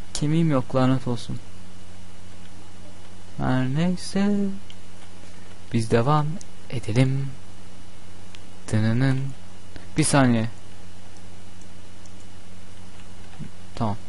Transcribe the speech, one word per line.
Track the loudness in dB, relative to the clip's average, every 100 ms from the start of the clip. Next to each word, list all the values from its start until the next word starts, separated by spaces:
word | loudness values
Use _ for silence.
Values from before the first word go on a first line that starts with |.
| -2
Kemiğim | 0 2 4 4
yok, | 4 2 4
lanet | 4 4 2
olsun. | -2 -2 -2 -2 -2 -2 -2 -2 -2 -2 -2 -2 -2 -2 -2 -4 -4 -4 -4 -4 -4 -2 -2
Her | 2 2 2 2
neyse. | 2 0 0 2 4 4 2 0 -2 -2 -2 -2 -4 -4 -4 -4 -4 -4 -2
Biz | 0 2
devam | 4 4 4 2 0 -2 -2 -2
edelim. | -2 2 4 4 4 0 -2 -4 -2 -2 -2 -2 -2 -2 -2 -2 -2 -2 -2 0
Dınının. | 2 4 4 2 2 0 -2 -4 -4 -4 -2 -2 2
Bir |
saniye. | 4 6 6 4 2 -2 -4 -2 -2 -2 -2 -2 -2 -2 -2 -2 -2 -2 -2 -2 -2 -2 -2 -2 -2 -2 -2 -4 -4 -4 -4 -4 -4 -4 -4 -4 -4 -2
Tamam. | 0 0